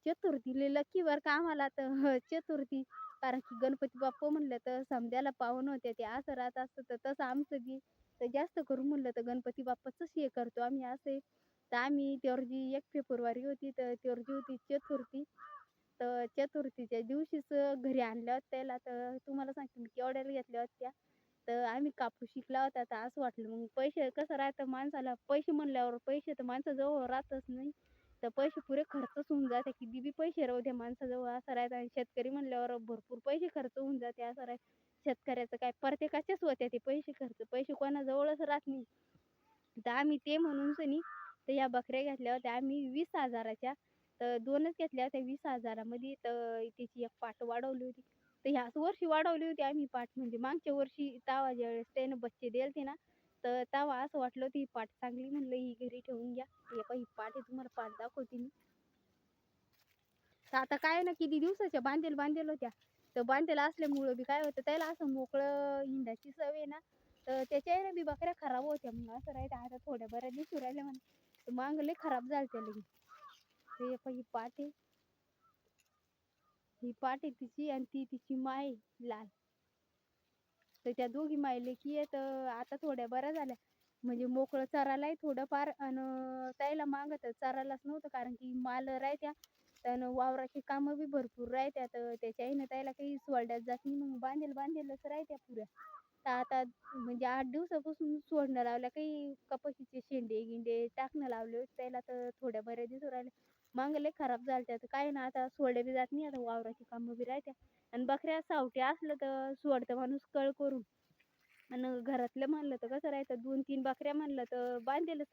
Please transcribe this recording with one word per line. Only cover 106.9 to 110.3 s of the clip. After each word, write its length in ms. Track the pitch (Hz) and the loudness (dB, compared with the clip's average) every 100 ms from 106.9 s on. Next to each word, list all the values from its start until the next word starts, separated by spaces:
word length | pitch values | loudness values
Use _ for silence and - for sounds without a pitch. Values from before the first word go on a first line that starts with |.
| 233 240 240 | -6 -6 -4
बी 60 | |
राहत्या. 300 | 240 277 285 - _ _ _ | -4 -4 -6 -14 _ _ _
आणि 120 | 240 254 | -2 2
बकऱ्या 360 | 277 320 320 | 2 2 0
सावट्या 460 | - 311 254 262 262 | 2 2 2 2 2
असलं 260 | 320 311 | 2 -2
तर 400 | 294 269 269 269 | -2 -2 -2 -2
सोडतं 420 | 269 294 254 - 247 | 0 4 4 2 0
माणूस 260 | 254 277 - | 0 -2 -2